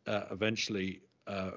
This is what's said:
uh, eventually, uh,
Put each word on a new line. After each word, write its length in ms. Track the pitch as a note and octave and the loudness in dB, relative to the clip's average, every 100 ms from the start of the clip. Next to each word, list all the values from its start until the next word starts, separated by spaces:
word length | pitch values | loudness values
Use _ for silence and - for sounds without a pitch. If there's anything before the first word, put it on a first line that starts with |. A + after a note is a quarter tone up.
| - | -2
uh, 180 | G#2 - | 0 0
eventually, 680 | F#2+ A2 A2+ - G#2 F#2+ F#2 - _ - | 2 2 2 0 0 0 -4 -10 _ -6
uh, 260 | G2 F#2+ | -4 -4